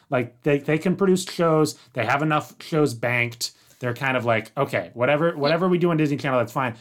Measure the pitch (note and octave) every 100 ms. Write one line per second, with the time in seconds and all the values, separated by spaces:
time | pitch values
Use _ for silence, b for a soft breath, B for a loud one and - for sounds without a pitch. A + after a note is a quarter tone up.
0 | b B2+ A#2+ - D3+ C#3+ C#3+ D#3 F#3 F3+
1 | F#3+ F#3 - - E3 D#3 D3+ - B B2+
2 | A2 C#3 D#3+ D3+ - - - D#3+ D3 A#2
3 | A#2+ A#2+ A#2 A#2 - b b _ B2 A#2
4 | C3+ B2+ A#2 A2+ - - C3+ A#2+ E2+ A#2
5 | B2+ D3 E3+ D3+ C#3+ E3 F#3 E3+ F3 D#3+
6 | D3+ C#3 D3 B2+ A#2 C#3+ B2+ A2+